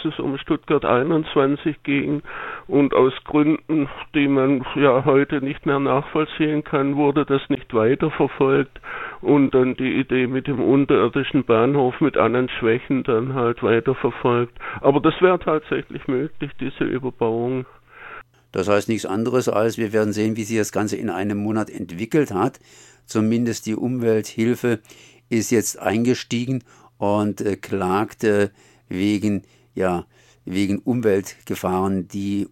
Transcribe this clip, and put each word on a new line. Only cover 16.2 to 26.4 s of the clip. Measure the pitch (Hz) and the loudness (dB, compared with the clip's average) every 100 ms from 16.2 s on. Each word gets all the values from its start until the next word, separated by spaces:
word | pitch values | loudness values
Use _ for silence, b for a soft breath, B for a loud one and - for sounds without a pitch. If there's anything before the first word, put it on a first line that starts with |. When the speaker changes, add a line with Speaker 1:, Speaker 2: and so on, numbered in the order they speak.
| 151 - 143 - | -4 -8 -10 -8
Speaker 1:
diese | 135 - 135 | -8 -4 -4
Überbauung. | 131 131 - 113 117 120 127 127 - B B B B - _ _ | -2 -6 -2 -2 0 -2 -4 -8 -16 B B B B -20 _ _
Speaker 2:
Das | 98 92 | -4 0
heißt | 101 107 | 0 0
nichts | 107 92 | -4 -2
anderes, | 98 117 127 117 | -2 0 0 0
als | 104 113 110 | 0 0 -2
wir | 110 | -2
werden | 107 107 | 0 0
sehen, | 101 110 110 | 0 -2 -2
wie | |
sich | 104 113 | -2 -2
das | 101 | -2
Ganze | 95 104 101 | -2 -2 -4
in | 110 | -4
einem | 90 104 104 | -4 -4 -4
Monat | 104 110 104 | -2 -2 -4
entwickelt | - 85 85 113 160 135 | -8 -10 -10 -2 0 0
hat. | 92 123 - b b b b - | 0 -2 -4 b b b b -6
Zumindest | 110 110 117 120 107 - | 0 2 2 0 -4 -6
die | 107 | -4
Umwelthilfe | 120 127 117 110 107 - 113 117 120 113 B B B B - | -4 -2 0 0 -2 -2 -2 0 -2 -2 B B B B -4
ist | 117 98 | -2 0
jetzt | 117 - - | 0 0 -4
eingestiegen | 95 107 120 123 - 117 | -2 0 0 -2 -4 -6